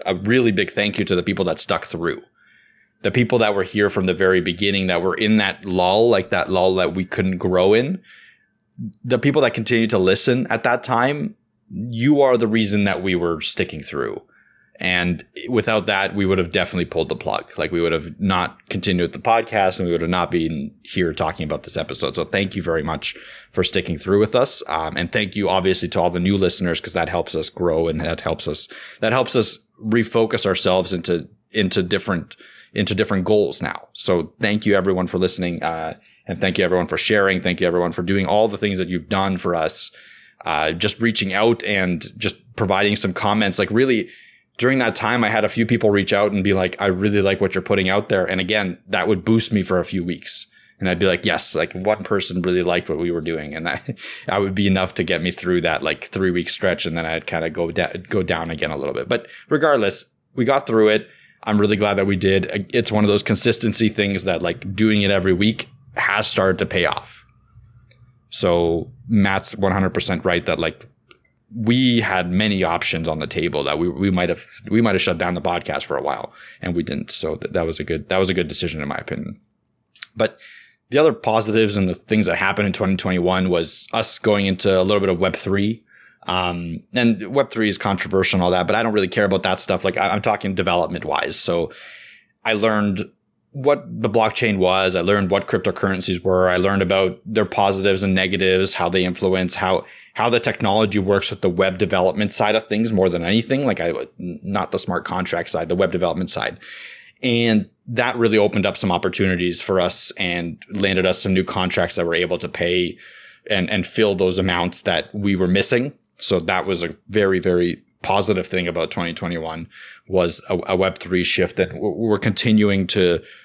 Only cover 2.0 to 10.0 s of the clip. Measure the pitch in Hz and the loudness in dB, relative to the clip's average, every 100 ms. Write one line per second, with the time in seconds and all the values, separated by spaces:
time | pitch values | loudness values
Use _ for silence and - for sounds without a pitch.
2 | 85 - - _ _ _ _ _ _ _ | -4 -4 -12 _ _ _ _ _ _ _
3 | 101 123 113 120 107 101 92 104 101 101 | -2 0 2 4 4 2 -2 0 0 2
4 | 92 87 95 92 90 85 101 98 92 87 | 0 2 4 4 2 -2 0 0 0 0
5 | 92 82 107 107 98 - 98 90 90 104 | 0 0 2 4 2 -2 -4 2 4 4
6 | 120 98 - 92 - 92 95 92 82 90 | 4 4 2 -2 0 2 4 4 0 -2
7 | 90 - 95 90 92 90 95 110 135 185 | -4 -2 -2 0 0 4 6 6 2 -4
8 | _ - - _ _ _ _ - 113 - | _ -20 -20 _ _ _ _ -12 -12 -10
9 | 123 120 143 147 127 - 107 117 110 107 | -2 2 2 2 2 0 0 2 4 4